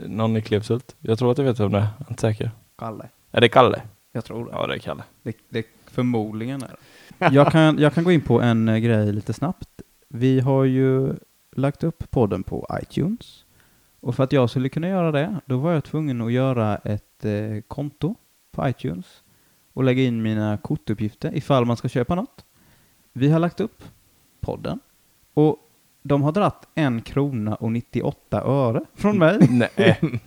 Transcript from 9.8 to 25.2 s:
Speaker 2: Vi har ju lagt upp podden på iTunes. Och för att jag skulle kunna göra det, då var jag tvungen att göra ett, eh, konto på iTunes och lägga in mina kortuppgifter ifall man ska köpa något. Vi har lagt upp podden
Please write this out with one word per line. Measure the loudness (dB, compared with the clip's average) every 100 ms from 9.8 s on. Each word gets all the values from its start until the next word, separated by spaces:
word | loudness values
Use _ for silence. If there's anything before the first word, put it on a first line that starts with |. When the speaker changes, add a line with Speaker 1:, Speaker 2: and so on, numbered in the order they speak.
| -20 _ _
Speaker 2:
Vi | -2 2 2
har | 2 2
ju | 2 2 2 2 -2 -4 -12 _ _ -4
lagt | -4 -2
upp | -6 -6 -6
podden | 0 0 0
på | -6 -10 -8 -10
iTunes. | -6 -4 -2 -4 -10 -20 _ _ _ _ _ _
Och | -6 -2
för |
att | 0
jag | 2 2
skulle | 0 -4
kunna | -4 -4
göra | -2 0
det, | 0 -2 -6 -4
då | -4
var | 0
jag | -2
tvungen | -2 -6 -4 -4
att | -2
göra | 0 0 0 -2 -2
ett, | -4 -6 -8 _ -4
eh, | -4 -4 -8 -10
konto | -10 -10 -6 -6 -6 _ _ _
på | -6 -4
iTunes | -4 -6 -8 -12 _ _ _ _ _ _
och | -2
lägga | 0 2
in | 0 0
mina | -2 -2 -2 -4
kortuppgifter | -4 -6 -6 -4 -6 -6 -8 -6
ifall | 0 2 2
man | -2
ska | -4
köpa | -4 -2 -2
något. | -4 -12 -20 _ _ _ _ _ _
Vi | 0 2
har | 4
lagt | 2 -2
upp | -8 -8 -20 -20 _ _ _ _
podden | -8 -8 -8 -10 -12 _ _ _